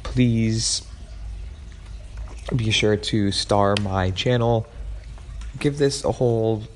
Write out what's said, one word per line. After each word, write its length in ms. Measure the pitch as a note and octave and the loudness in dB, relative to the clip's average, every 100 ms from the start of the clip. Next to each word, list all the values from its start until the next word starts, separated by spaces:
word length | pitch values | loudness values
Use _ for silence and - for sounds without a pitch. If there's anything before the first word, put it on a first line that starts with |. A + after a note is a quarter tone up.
please 800 | - B2+ B2 A2+ A2 A2 A2+ - - - - - - - - - - - - - - - - - - B2+ | -2 2 4 4 2 2 0 -2 -6 -14 -14 -12 -10 -10 -10 -12 -16 -16 -14 -14 -12 -12 -12 -10 -4 -2
be 140 | A2 | 0
sure 260 | G#2 G#2+ G#2 | 2 2 2
to 340 | - A2+ G2+ | 2 0 2
star 440 | F#2+ - G#2 G2+ G2+ | 0 2 4 6 4
my 300 | G#2 F#2+ F#2 | 2 0 0
channel. 560 | F#2+ B2+ B2 A#2 A#2 A2+ - - - - - - - - C3 | 0 2 2 4 2 0 -10 -10 -10 -12 -14 -12 -12 -10 -2
Give 180 | D3 C#3+ | -2 4
this 260 | C#3 C#3 | 2 2
a 80 | - | -2
whole 520 | - B2 A2+ A2 A2 A2 | 2 2 4 2 0 -2